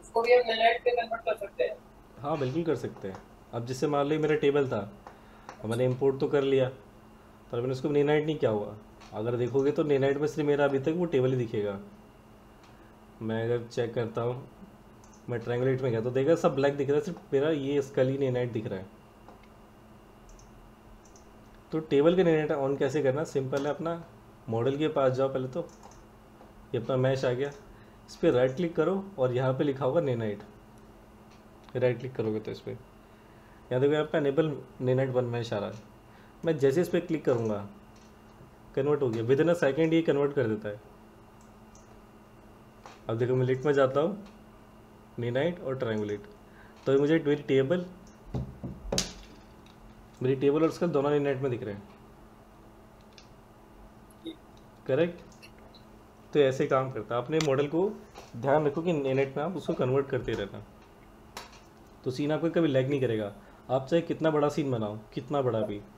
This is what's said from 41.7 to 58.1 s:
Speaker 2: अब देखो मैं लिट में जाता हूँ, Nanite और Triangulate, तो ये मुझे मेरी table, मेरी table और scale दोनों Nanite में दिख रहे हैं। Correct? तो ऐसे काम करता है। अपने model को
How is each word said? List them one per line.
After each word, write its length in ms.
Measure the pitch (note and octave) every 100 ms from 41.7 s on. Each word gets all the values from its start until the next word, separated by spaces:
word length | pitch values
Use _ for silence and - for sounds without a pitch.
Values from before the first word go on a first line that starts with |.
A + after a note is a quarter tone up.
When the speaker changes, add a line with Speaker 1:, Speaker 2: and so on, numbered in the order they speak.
| - - - - - - - - - - - - - -
Speaker 2:
अब 80 | A#2
देखो 180 | B2 B2+
मैं 100 | B2+
लिट 200 | C3 D3+
में 80 |
जाता 260 | C#3 C3 C#3
हूँ, 280 | E3 G#3 - - - - - - - - - -
Nanite 400 | A#2+ B2 D#3+ F3
और 180 | C3+ B2+
Triangulate, 460 | A#2+ G#2+ G#2 G#2 - - - - - - -
तो 60 |
ये 60 | C#3
मुझे 260 | D3 D#3+ D3
मेरी 160 | D3
table, 420 | C#3+ C3+ C3 F3+ F3 - - - - - - - - - - - - - - - - - - - - - - -
मेरी 120 | B2+ C3
table 280 | C#3 D3
और 80 | D#3+
scale 160 | - F3
दोनों 220 | C#3+ C#3+
Nanite 280 | D3 C#3+ C3
में 140 | C3+
दिख 120 | A#2
रहे 100 | G#2+
हैं। 160 | G2+ - - - - - - - - - - - - - - - - - - - - - - - - E4 - - - - - -
Correct? 320 | C3 F3 F3 - - - - - - - - - - -
तो 60 | D3+
ऐसे 280 | C3+ C3 D3
काम 240 | C#3 C3
करता 240 | B2+ G2+ A#2+
है। 60 |
अपने 180 | B2+ D#3
model 280 | D3+ C3+ C#3+
को 240 | D#3+ G3 G#3+ -